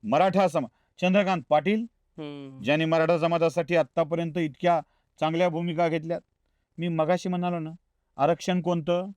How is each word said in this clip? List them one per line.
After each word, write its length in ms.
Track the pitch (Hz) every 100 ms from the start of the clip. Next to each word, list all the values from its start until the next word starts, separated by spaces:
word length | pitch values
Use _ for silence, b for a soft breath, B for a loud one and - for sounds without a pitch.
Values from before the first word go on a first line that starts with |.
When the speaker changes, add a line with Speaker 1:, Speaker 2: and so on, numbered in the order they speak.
Speaker 1:
मराठा 460 | 107 139 190 180 190
समा-, 520 | 170 127 _ _ _
चंद्रकांत 420 | 180 190 190 185 127
पाटील 340 | 151 151 220 226 _ _ -
Speaker 2:
हम्म. 440 | 147 143 139 131
Speaker 1:
ज्यांनी 220 | 107 151
मराठा 340 | 160 160 160 175
समाजासाठी 580 | 165 170 165 160 151 170
आत्तापर्यंत 640 | 147 - 156 165 165 156
इतक्या 420 | 160 131 175 170 - _ _ _
चांगल्या 280 | 156 165 180
भूमिका 400 | 160 175 160 170
घेतल्यात. 320 | 165 160 170 _ _ _ _ _ -
मी 100 | 170
मगाशी 400 | 160 156 180 185
म्हणालो 300 | 180 180 175
ना, 120 | 156 165 _ _ _ -
आरक्षण 440 | 143 165 - 180
कोणतं? 480 | 170 170 151 175 190